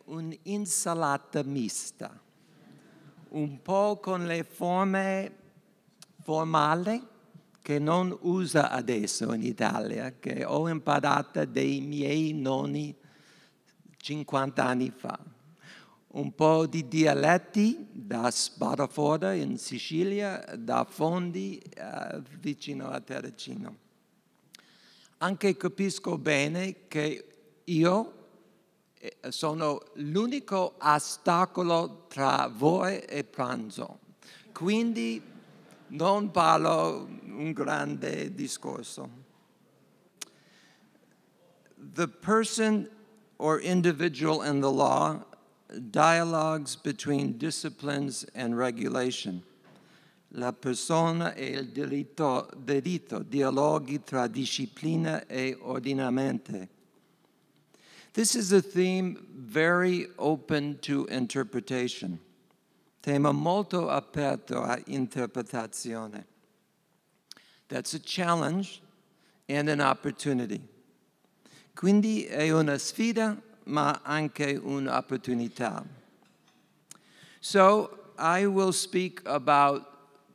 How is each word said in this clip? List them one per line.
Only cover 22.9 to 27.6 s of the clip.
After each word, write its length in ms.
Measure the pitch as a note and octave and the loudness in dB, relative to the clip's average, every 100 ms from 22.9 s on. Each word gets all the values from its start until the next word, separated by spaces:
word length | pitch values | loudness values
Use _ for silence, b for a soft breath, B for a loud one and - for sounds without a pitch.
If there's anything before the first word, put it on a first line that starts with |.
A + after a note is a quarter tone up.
| C3+ | -8
Terracino. 800 | - C3 B2+ B2 - B2+ - - _ _ _ _ _ _ _ B B B B B B - | -8 -10 -10 -14 -12 -12 -12 -16 _ _ _ _ _ _ _ B B B B B B -4
Anche 380 | F3 F#3+ G3 F3+ | -4 0 0 2
capisco 600 | F3+ F3+ G3 F3+ - E3 | -2 -2 -2 -2 -4 -2
bene 720 | C#3 D3 C#3+ E3+ F#3+ F#3 - | 0 2 2 -2 -4 -8 -8
che 380 | D#3 D3+ D3 - - _ _ | -2 -2 -4 -10 -20 _ _